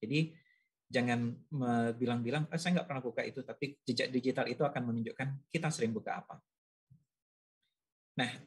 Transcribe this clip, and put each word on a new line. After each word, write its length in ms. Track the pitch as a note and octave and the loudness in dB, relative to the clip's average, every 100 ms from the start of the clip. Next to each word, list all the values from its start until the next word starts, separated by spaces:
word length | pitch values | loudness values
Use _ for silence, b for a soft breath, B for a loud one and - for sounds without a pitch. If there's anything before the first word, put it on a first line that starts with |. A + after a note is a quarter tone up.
Jadi 320 | A2 D3 D#3+ B B B B _ - | 0 2 2 B B B B _ -2
jangan 400 | B2+ B2 A#2+ A#2 | 0 2 2 0
me-, 640 | A#2+ - C#3+ B2 A#2 A#2 | -2 -6 -2 2 4 2
bilang-bilang, 560 | A#2 A#2+ A#2+ A#2 D3 D3+ | 2 2 2 0 0 0
"Eh, 80 | E3 | 0
saya 240 | F3+ F3+ | 2 2
nggak 80 | - | 2
pernah 140 | C3+ B2 | -4 -4
buka 160 | B2 | -4
itu," 160 | A#2+ B2+ B2+ | -4 -6 -10
tapi 320 | - C#3 - - | -6 -6 -6 -4
jejak 240 | A#2+ B2+ | -2 0
digital 400 | B2+ B2+ B2 A2+ | 0 2 2 0
itu 160 | B2 C#3+ | 2 0
akan 160 | C3 | 0
menunjukkan 480 | A#2+ A#2 A2+ - D3+ C#3 - | -2 -2 -2 -4 -4 -4 -4
kita 240 | E3 D#3+ | -2 0
sering 240 | C#3+ A2+ | 0 0
buka 320 | G#2+ - - - | 0 -4 -6 -8
apa. 160 | - _ _ _ _ _ - _ _ _ _ _ _ _ _ _ _ _ - | -16 _ _ _ _ _ -20 _ _ _ _ _ _ _ _ _ _ _ -2
Nah, 160 | A#2 - | -2 -2